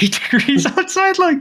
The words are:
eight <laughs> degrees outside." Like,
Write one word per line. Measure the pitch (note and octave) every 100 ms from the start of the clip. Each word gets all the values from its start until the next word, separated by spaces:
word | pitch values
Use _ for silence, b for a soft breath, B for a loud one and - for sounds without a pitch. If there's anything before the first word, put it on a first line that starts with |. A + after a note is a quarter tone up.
eight | G3+ -
<laughs> | -
degrees | A#3 - C#4 C#4+
outside." | F#4 F#4 F#4 F#4+ F#4
Like, | F4 C#4